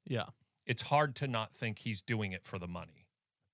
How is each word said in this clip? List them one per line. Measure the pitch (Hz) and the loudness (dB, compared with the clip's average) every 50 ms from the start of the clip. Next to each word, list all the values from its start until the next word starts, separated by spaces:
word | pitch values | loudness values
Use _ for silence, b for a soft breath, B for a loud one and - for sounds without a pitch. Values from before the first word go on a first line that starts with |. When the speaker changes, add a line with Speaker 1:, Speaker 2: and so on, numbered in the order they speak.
| _ | _
Speaker 1:
Yeah. | - 131 113 95 - - - _ _ _ _ _ | -2 0 0 0 -2 -6 -14 _ _ _ _ _
Speaker 2:
it's | - 123 - - | -2 -2 -2 2
hard | - 143 147 151 143 127 | 4 6 6 6 4 2
to | - 147 139 | -2 -2 0
not | 123 113 110 104 - | 0 0 0 -2 -4
think | - - 113 107 - | -4 -4 -4 -4 -2
he's | - 117 110 98 - | -4 -4 -4 -4 0
doing | - 117 110 107 98 92 | 0 0 2 2 0 -2
it | 90 - | -6 -6
for | - - 95 | -8 -6 -6
the | 87 | -6
money. | 87 87 85 80 82 - - - _ _ _ _ _ _ _ _ _ | -6 -6 -8 -8 -10 -14 -20 -20 _ _ _ _ _ _ _ _ _